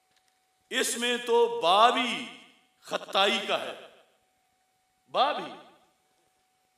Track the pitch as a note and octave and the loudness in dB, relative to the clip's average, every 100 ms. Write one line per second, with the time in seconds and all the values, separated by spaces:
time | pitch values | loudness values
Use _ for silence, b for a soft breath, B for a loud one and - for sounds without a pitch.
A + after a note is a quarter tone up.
0 | _ _ _ _ _ _ _ A#3+ B3+ B3+ | _ _ _ _ _ _ _ -4 -2 -2
1 | A#3+ A#3+ A#3+ A#3 A#3 A#3 D#3+ F#3+ A#3 B3+ | -2 -4 0 2 4 2 2 6 4 4
2 | B3 F#3+ B2+ - - _ _ _ - - | -2 -4 -10 -16 -20 _ _ _ -10 -10
3 | - - G3+ A3+ G3+ E3+ C3 - - - | -4 0 2 0 -2 -4 -6 -12 -18 -20
4 | _ _ _ _ _ _ _ _ _ _ | _ _ _ _ _ _ _ _ _ _
5 | _ D#3+ C4 D4 D3+ G2+ - _ _ _ | _ 0 0 0 -8 -14 -20 _ _ _
6 | _ _ _ _ _ _ _ | _ _ _ _ _ _ _